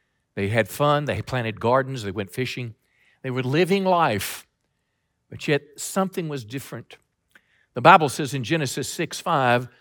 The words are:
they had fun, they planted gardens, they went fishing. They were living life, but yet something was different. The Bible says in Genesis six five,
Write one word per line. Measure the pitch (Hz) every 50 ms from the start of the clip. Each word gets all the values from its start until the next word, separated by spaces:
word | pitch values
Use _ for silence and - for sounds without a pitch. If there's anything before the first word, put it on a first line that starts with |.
| _ _ _ _ _ _ -
they | 98 98
had | 95 107 117 110 -
fun, | - - 147 147 147 147 147
they | 131 95 101
planted | - - 131 127 113 113 101 90
gardens, | 110 113 123 135 131 131 135 123 104
they | 98
went | 90 107 98 98
fishing. | - - 127 117 - 131 120 113 110 _ _ _ _ _ _ _ _ _
They | - 131
were | 123 131 123
living | 127 143 160 180 160 196 202 190
life, | 185 180 170 165 139 110 98 - - - - - _ _ _ _ _ _ _ _ _ _ _ _ _ _ _ _ _
but | - 113 -
yet | 156 147 143 - - -
something | - - - - 202 190 185 - 196 170 151
was | 147 135 117
different. | 104 120 139 - - - 113 - - - - _ _ _ _ _ _ _ _ _ _ _ _ _ _ -
The | 123
Bible | 120 156 185 180 156
says | 135 - - 156 123 143
in | 135 120
Genesis | 107 165 165 180 - - 151 127
six | - - - 127 - - -
five, | - 185 170 143 131 123 120 123 127 120 _ _